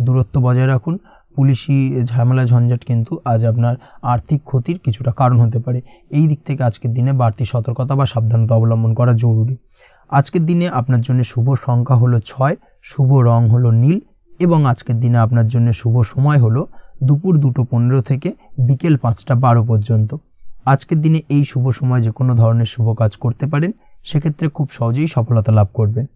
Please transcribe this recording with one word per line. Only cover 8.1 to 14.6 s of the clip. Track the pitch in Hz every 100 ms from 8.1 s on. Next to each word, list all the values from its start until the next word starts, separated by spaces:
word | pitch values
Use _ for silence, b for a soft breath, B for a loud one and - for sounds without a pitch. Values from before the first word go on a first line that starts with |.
| 117 113 113 113 113
অবলম্বন | 113 113 113
করা | 110 120
জরুরি। | 113 117 110 113 127 _ b b b b
আজকের | 139 139 - 160
দিনে | 170 175
আপনার | 123 123 123
জন্য | 120 127
শুভ | 117 123 120 135
সংখ্যা | - 120 120 123
হলো | 123 120
ছয়, | - - 135 - b b
শুভ | - - 131
রং | 135 120 117 117
হলো | 120 120
নীল | 113 131 190 - _ _ -
এবং | 180 165